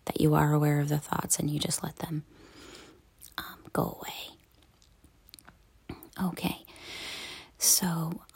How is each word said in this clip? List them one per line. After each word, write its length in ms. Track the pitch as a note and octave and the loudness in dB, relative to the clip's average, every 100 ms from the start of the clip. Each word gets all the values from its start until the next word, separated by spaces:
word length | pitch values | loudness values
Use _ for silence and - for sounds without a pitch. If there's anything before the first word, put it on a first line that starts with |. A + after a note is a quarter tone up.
that 160 | - - | -4 2
you 140 | D#3 | 6
are 180 | D3+ D3+ | 6 6
aware 280 | D3+ D3 D3 | 6 4 4
of 100 | C#3+ | 2
the 80 | D3 | 0
thoughts 400 | - - - - | 0 -2 0 0
and 120 | D3 | 0
you 80 | D3 | 0
just 240 | - - | -2 -2
let 140 | D#3+ - | -4 -6
them, 280 | E3+ D3+ - - - - - - - - _ _ - - | -6 -6 -8 -16 -20 -20 -20 -20 -20 -20 _ _ -14 -12
um, 320 | - - - | -12 -16 -6
go 260 | - - - | -2 -2 -4
away. 2000 | - - - - _ _ _ _ _ _ - _ _ - - - _ _ - - - - | -12 -12 -14 -18 _ _ _ _ _ _ -20 _ _ -20 -20 -20 _ _ -16 -16 -14 -4
Okay, 360 | F#3 - - - - - - - - - - - - - | -4 -2 -4 -6 -12 -20 -14 -12 -10 -10 -12 -14 -18 0
so, 640 | - - F3+ E3 D#3+ F#3 - | 4 4 4 0 -2 -6 -10